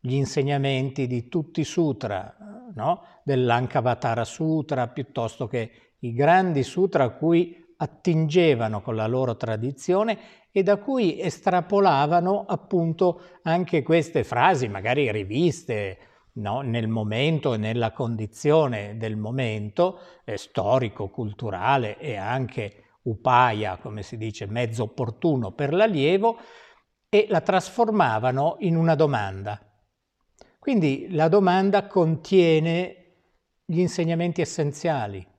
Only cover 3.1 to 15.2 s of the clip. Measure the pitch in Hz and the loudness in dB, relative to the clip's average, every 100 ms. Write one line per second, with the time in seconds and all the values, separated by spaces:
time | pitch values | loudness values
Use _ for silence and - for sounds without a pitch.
3.1 | - - 131 123 117 127 143 120 117 120 | -14 -2 0 2 2 0 0 0 0 -2
4.1 | 117 113 - 160 160 147 131 120 - 131 | -2 -4 -4 -2 -2 -2 -4 -4 -6 -8
5.1 | - 117 - 120 123 110 _ _ _ 123 | -6 -6 -6 -6 -6 -6 _ _ _ -8
6.1 | 117 143 180 185 147 127 - 190 180 127 | 0 4 4 4 0 -2 0 0 2 0
7.1 | - 160 170 175 - _ _ 156 - - | 0 2 2 2 -6 _ _ -10 -4 0
8.1 | 160 160 170 170 123 113 107 98 110 110 | 2 2 4 4 4 0 -4 -4 -4 0
9.1 | 127 127 110 113 110 123 139 - 185 220 | 0 0 -2 -4 -4 -4 -6 0 0 2
10.1 | 208 - - _ 196 190 202 202 269 202 | -2 -8 -20 _ 0 2 2 2 2 2
11.1 | - 180 - - 180 170 202 196 139 147 | 0 -6 -2 0 0 2 4 4 4 4
12.1 | 170 170 202 196 196 - 180 165 160 185 | 2 2 -2 -2 -6 -2 0 0 2 0
13.1 | 170 - - 160 170 180 165 131 165 156 | 0 -10 -10 -2 -2 0 -2 2 2 2
14.1 | 143 104 120 151 170 123 98 104 135 135 | -2 -2 2 4 4 -2 -4 -2 0 0
15.1 | 107 | -2